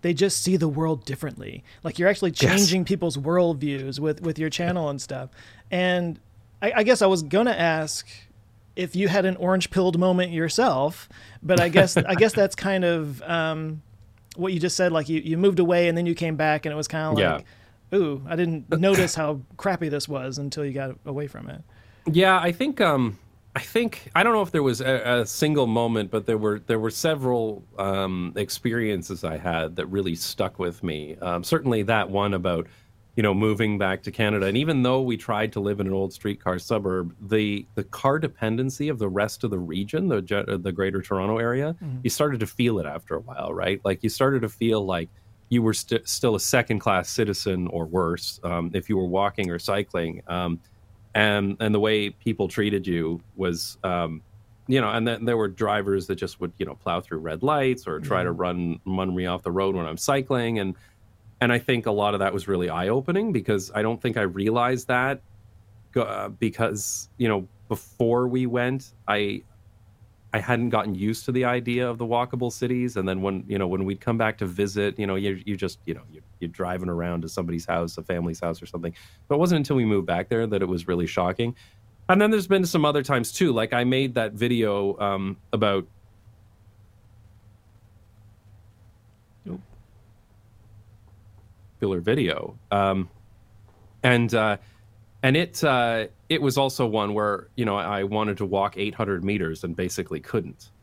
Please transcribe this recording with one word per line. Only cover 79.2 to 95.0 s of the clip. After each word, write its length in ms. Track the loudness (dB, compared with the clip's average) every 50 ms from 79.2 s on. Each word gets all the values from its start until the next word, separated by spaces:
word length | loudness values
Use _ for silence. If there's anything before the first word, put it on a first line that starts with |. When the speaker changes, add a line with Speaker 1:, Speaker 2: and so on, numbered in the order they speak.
| -4 _
Speaker 2:
But 80 | 2
it 40 | 2
wasn't 180 | 2 2 2 2
until 180 | 2 2 2
we 80 | 2 2
moved 240 | 2 2 2 2 0
back 220 | -2 -2 -2 -2
there 180 | -2 -2 0 0
that 140 | 0 0
it 60 | 0 0
was 180 | -2 -4 -2 -2
really 180 | -2 0 0
shocking. 480 | -2 0 0 0 0 0 -2 -2 -4 -4 -8 -16 -20 _ -20 _ -20 _ _ 0 2
And 140 | 4 4
then 100 | 4 4
there's 160 | 2 0 0 2
been 180 | 0 2 2
some 200 | 2 0 2 2
other 180 | 2 2 0 0
times 300 | 0 0 0 0 -2 -2
too. 180 | 0 2 2
Like, 220 | 2 2 0 0 0
I 100 | 0 2
made 300 | 2 2 2 0 0 -2
that 160 | -2 -2 -2
video, 680 | -4 -2 0 0 2 2 2 2 2 0 0 -2 -2 -2
um, 360 | -2 -2 0 -2 -2 -6 -8 -8 -8 -6
about 340 | -2 0 2 2 2 0 -2 -6 -14 -20 _ -20 _ -20 _ -20 -20 -20 -20 -20 -20 _ -20 -20 _ -20 -20 -20 -20 -20 -20 -20 -20 -20 -20 -20 -20 -20 _ -20 -20 _ _ _ _ -20 _ -20 _ -20 -20 _ -20 -20 -20 -20 -20 -20 _ -20 -20 -20 -20 -20 -20 _ -20 -20 _ _ _ -20 _ _ _ _ _ _ _ -12
Oop. 120 | -12 -12 -14 -20 -20 -20 -20 _ -20 -20 -20 -20 -20 -20 _ _ _ -20 _ -20 _ -20 -20 -20 -20 -20 -20 -20 -20 -20 -20 -20 -20 -20 -20 -20 -20 -20 -20 -20 -20 _ -20 -20 _ -4
Filler 200 | -2 -2 -2 0
video. 580 | 0 0 2 2 2 2 0 -2 -4 -10 -12 -16 -6 -2
Um, 380 | 2 2 4 4 2 0 -2 -4 -8 -20 -20 -20 -20 _ -20 _ -20 -20 -20 -20 -20 _ -20 -20 -20 0 4
and, 300 | 4 6 6 4 2 2
uh, 240 | 2 2 2 0 -2 -4 -18 -20 -20 -20 -20 -20 -20